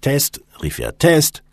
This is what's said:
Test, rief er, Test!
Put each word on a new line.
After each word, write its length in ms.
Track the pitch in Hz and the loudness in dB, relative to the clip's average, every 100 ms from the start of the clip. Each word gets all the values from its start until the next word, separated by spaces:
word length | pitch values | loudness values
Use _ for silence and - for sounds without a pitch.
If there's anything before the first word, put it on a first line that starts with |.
Test, 380 | - 143 - - _ - | 0 -2 -2 -8 _ -10
rief 160 | 78 - | -8 -6
er, 180 | 58 - | -10 0
Test! 460 | 170 165 151 - _ | 4 4 2 -4 _